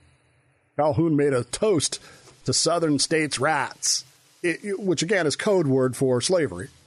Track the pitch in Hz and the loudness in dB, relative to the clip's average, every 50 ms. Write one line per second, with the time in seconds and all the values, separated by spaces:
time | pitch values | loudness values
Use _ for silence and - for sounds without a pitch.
0 | _ _ _ _ _ _ _ _ _ _ _ _ _ _ _ - 147 156 127 147 | _ _ _ _ _ _ _ _ _ _ _ _ _ _ _ -2 0 0 2 2
1 | 165 165 151 139 143 147 131 123 117 - - - 214 220 190 143 - - - - | 2 2 2 2 2 2 2 0 -2 -4 -4 -2 0 2 2 2 0 -2 -6 -8
2 | - - - - - - - - - 135 127 - - 165 170 175 165 156 147 131 | -14 -16 -20 -20 -20 -20 -20 -10 -6 -4 -2 0 0 0 0 0 0 0 0 0
3 | - - 160 160 156 143 - 117 131 156 156 139 123 - - - - - - - | 0 0 0 0 0 -2 -2 -2 0 0 0 0 -2 -4 -6 -6 -4 -4 -4 -4
4 | - - _ _ _ _ _ _ - 175 160 - - 208 196 185 208 185 165 - | -6 -10 _ _ _ _ _ _ -4 -4 -4 -4 -6 -6 -6 -4 -2 -2 -2 0
5 | 160 175 220 185 165 143 - - - 220 202 185 160 135 131 131 127 127 120 - | 0 0 0 2 2 0 -2 -2 0 0 2 2 2 2 2 2 2 0 0 0
6 | 135 131 127 120 - - 185 175 147 107 87 87 - - - - _ | 0 0 2 0 0 0 0 0 0 0 -4 -8 -12 -14 -16 -20 _